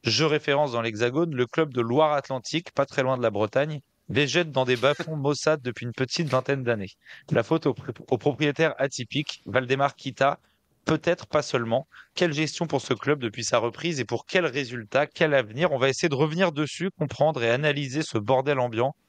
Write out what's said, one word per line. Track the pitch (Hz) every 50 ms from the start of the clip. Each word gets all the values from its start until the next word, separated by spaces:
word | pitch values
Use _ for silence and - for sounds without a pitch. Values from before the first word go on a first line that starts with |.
je | - 120 110 117 160
référence | 151 151 151 - 151 139 143 151 139
dans | 117 117
l'Hexagone, | 113 117 110 104 120 120 131 156 175 170 147
le | 123 123
club | 117 - 165 160 147 123
de | 123
Loire-Atlantique, | 117 113 123 147 156 151 151 143 - - 135 127 - - - 165 175 -
pas | _ - 139
très | - - - 131
loin | 131 131
de | 123
la | 120 113
Bretagne, | 101 101 110 104 - 131 143 156 151 143 _ _ _ _ _
végète | - - 127 147 131 123 175 175 156
dans | 131 135 131
des | 123 127
bas-fonds | 120 117 139 147 - 170 160 160
<laughs> |
maussades | 147 135 143 147 - - 156 156 151
depuis | 123 123 - - 120
une | 123 113
petite | - 131 127 - - 170
vingtaine | 139 - 131 - - 139 135 127
d'années. | 120 117 104 98 95 - _ _ - - - _ -
La | - 117 113
faute | - 160 160 -
au, | 147 120 - - - 117 - - -
au | 131
propriétaire | 113 - 147 131 107 156 147 139 - 160 156 - -
atypique, | 135 139 - - 123 - - 139 151 - - - _
Valdemar | - - 127 127 120 135 135 139 143 -
Kita, | - - 139 123 - 135 139 151 _ _ _ _ _ _ _ _ _ _
peut-être | - 160 156 - 170 175 - -
pas | _ - 151 139
seulement. | - - 127 117 113 113 131 151 _ - - - _ _
Quelle | - 180 170 143
gestion | 147 156 143 - - 170
pour | 156 147 131
ce | - - 131
club | - - 139 151 143
depuis | 120 113 - 120 110
sa | - 127 117
reprise | 110 120 - - - 170 165 135
et | 117
pour | - 117 113 -
quel | - - 190 175
résultat, | 147 117 147 135 113 123 120 110 - - 135 147
quel | 151 _ - 175 156 143
avenir ? | 135 123 104 107 135 170 170
On | 143
va | 123 127
essayer | 135 131 - - 170
de | 139
revenir | 127 156 151 156 175 190 170
dessus, | 151 143 156 139 - - 170 196 _
comprendre | - 156 135 - - 151 156 151 135 117
et | 113
analyser | 120 131 151 151 143 143 143 127 123 151
ce | 156 - -
bordel | 113 104 110 135 127 131 143 147 131
ambiant. | 123 123 113 110 120 135 - _ _